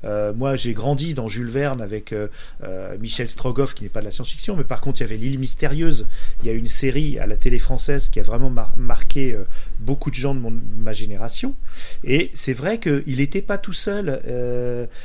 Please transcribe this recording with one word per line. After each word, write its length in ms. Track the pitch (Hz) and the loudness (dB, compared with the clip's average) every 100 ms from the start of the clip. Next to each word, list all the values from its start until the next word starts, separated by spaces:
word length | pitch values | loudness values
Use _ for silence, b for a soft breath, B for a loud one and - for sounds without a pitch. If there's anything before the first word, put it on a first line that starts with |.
Euh, 300 | 104 104 104 | -10 -8 -6
moi, 220 | 107 135 135 | -6 -6 -6
j'ai 180 | 120 | -6
grandi 400 | 110 120 143 165 | -6 -6 -6 -8
dans 140 | 135 110 | -10 -10
Jules 200 | 107 117 | -10 -10
Verne 320 | 127 143 131 | -8 -8 -8
avec, 320 | 110 107 - | -10 -12 -12
euh, 140 | 107 107 B B B | -10 -10 B B B
euh, 340 | 101 92 98 95 | -12 -12 -12 -10
Michel 320 | 113 - 120 | -10 -8 -8
Strogoff, 420 | - 131 120 135 | -6 -4 -2 -4
qui 120 | - | -4
n'est 40 | 101 | -8
pas 120 | 110 | -6
de 40 | |
la 60 | 104 | -4
science-fiction, 460 | - - - - 190 | -6 -6 -4 -4 0
mais 80 | |
par 180 | - 127 | 0 0
contre, 180 | - 135 | 0 0
il 40 | |
y 20 | 113 | 0
avait 100 | 107 | -2
L'île 220 | 120 135 | -4 -4
mystérieuse. 680 | 131 - 147 143 127 - - B B B | -4 -2 0 2 4 4 4 B B B
Il 40 | 120 | 2
y 40 | |
a 20 | |
une 140 | 113 117 | 0 0
série 520 | - 131 127 151 135 | 0 0 0 0 0
à 80 | 107 | 2
la 100 | 107 | 4
télé 220 | 131 123 | 6 6
française 520 | - 131 - 143 - | 4 2 2 2 4
qui 100 | - | 6
a 40 | |
vraiment 260 | - 113 131 | 4 6 4
mar-, 240 | 120 117 - | 6 6 6
marqué, 560 | 123 - - - 135 | 8 6 8 6 6
euh, 120 | 113 - B B B | 4 2 B B B
beaucoup 320 | - 139 - | -2 -4 -4
de 60 | - | -6
gens 180 | 143 | -4
de 60 | 135 | -2
mon, 120 | 117 110 107 107 | 0 0 2 2
ma 140 | 113 | 2
génération. 600 | 107 110 107 113 - 262 - B B B B | 2 2 0 0 0 -2 -2 B B B B
Et 260 | - 139 180 | -2 -2 -2
c'est 180 | - - | -6 -6
vrai 260 | 120 156 226 | -8 -6 -6
qu'il 420 | 185 143 - 131 | -4 -6 -4 -4
était 220 | 190 196 | -4 -4
pas 140 | 196 202 | -4 -4
tout 160 | - | -4
seul. 480 | 185 - 202 190 131 127 | -6 -6 -8 -6 -6 -6
Euh, 600 | 123 123 123 123 120 117 B | -6 -4 -4 -4 -6 -8 B